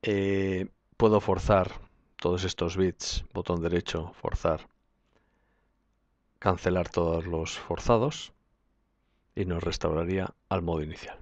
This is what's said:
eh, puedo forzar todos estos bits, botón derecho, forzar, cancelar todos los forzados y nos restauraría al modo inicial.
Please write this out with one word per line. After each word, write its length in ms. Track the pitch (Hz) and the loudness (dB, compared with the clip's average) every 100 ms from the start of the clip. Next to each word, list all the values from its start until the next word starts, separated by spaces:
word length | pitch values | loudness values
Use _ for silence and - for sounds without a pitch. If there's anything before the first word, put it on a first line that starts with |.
eh, 680 | - 101 98 98 95 92 98 _ _ _ | 0 0 2 0 0 -2 -4 _ _ _
puedo 240 | 113 107 | 6 6
forzar 540 | - 95 - 101 92 - - _ _ _ | 4 0 6 4 4 -4 -18 _ _ _
todos 300 | 85 90 92 | 0 0 -2
estos 320 | - 85 87 | -2 -2 2
bits, 480 | 95 - - - - | 2 2 -4 -4 -4
botón 280 | - 87 87 | -8 -2 0
derecho, 520 | 82 87 - 85 80 | 2 0 0 -6 -6
forzar, 560 | - - - 87 78 - _ _ _ _ _ _ _ _ _ _ _ _ _ _ _ _ _ | -6 -6 -2 0 0 -4 _ _ _ _ _ _ _ _ _ _ _ _ _ _ _ _ _
cancelar 500 | - 90 - 90 85 | 0 2 2 0 0
todos 380 | - 85 82 85 | 0 0 0 -2
los 320 | 82 80 - | -4 -4 -8
forzados 720 | - 85 - 117 127 - - _ _ _ _ _ _ _ _ _ _ - | -8 -6 2 2 2 -4 -14 _ _ _ _ _ _ _ _ _ _ -6
y 80 | |
nos 180 | 95 85 | -4 -2
restauraría 720 | 85 80 85 80 85 95 92 - _ | -4 -2 -2 0 0 -2 -2 -8 _
al 140 | 95 | -4
modo 200 | 85 80 | -2 -2
inicial. 380 | 76 - - - | -4 -8 -14 -16